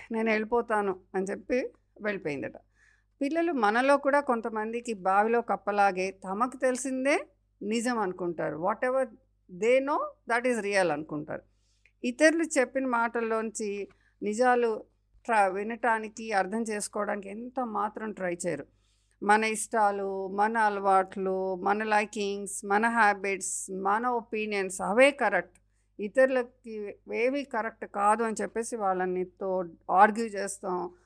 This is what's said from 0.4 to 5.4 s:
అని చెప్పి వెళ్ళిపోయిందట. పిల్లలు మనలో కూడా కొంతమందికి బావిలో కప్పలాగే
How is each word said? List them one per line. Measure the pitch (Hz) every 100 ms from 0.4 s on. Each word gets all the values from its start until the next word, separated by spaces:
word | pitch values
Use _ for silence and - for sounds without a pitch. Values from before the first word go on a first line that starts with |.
| 214 240 226 214 202 185 -
అని | 190 190
చెప్పి | 208 - 254 480 - _ -
వెళ్ళిపోయిందట. | 208 196 156 139 123 - _ _ _ _ _ _
పిల్లలు | 277 330 339
మనలో | 277 208 233 269 285
కూడా | 277 285
కొంతమందికి | 277 233 226 214 220 233 233
బావిలో | 202 190 196 220
కప్పలాగే | 233